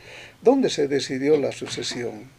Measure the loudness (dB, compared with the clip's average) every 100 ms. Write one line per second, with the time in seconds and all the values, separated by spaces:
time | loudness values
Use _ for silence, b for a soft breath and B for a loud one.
0 | B B B B 4 4 2 0 0 0
1 | -2 0 4 4 2 -4 -8 -8 -6 -6
2 | -8 -8 -16